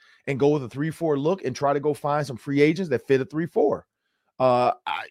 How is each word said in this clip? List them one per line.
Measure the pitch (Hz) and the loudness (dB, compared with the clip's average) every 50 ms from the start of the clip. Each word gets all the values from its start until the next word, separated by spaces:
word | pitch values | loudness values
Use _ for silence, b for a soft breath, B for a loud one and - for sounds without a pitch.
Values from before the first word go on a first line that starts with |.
| b b b b b | b b b b b
and | 139 139 117 | -6 -2 2
go | 139 147 | 2 2
with | 151 147 131 | 2 0 -2
a | 107 | -6
three | 113 135 151 160 | -8 -6 -6 -6
four | - - 170 156 147 135 | -6 -4 -2 -2 0 0
look | 143 160 190 190 - | 0 -2 -2 -2 -4
and | 131 127 | -6 -4
try | - 143 139 143 | -2 0 0 0
to | 143 | 0
go | 135 151 | -2 -4
find | 139 - - 143 147 151 147 | -4 -4 -4 -2 -2 -2 -4
some | 143 123 107 | -4 -8 -10
free | - 143 139 143 | -8 -2 2 4
agents | 147 156 165 180 190 156 | 4 4 4 2 -2 -2
that | 127 110 - | -2 -2 0
fit | - 135 131 | 2 2 2
a | 131 | 0
three | - - 156 170 | -2 -6 -6 -6
four. | - - 226 294 320 - - - _ _ _ _ _ _ _ _ _ _ - | -4 0 0 2 2 0 -2 -6 _ _ _ _ _ _ _ _ _ _ 0
Uh, | 113 127 123 123 123 120 - - - | 2 2 4 4 2 2 0 -2 -4
I, | - 76 92 110 - | -8 -8 -8 -8 -6